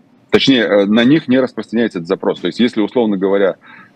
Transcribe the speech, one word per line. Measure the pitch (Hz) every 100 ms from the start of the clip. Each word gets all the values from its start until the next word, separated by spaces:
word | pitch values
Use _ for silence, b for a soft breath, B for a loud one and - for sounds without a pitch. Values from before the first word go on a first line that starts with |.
| _ _ _
точнее, | 107 - 131
э, | 101 101 98
на | 107
них | 120 156 139
не | 131
распространяется | 127 - 110 113 113 95
этот | 82
запрос. | 92 101 90
То | 90
есть | -
если, | 117 110
условно | 101 127 113 98
говоря, | 95 98 95 82 B B B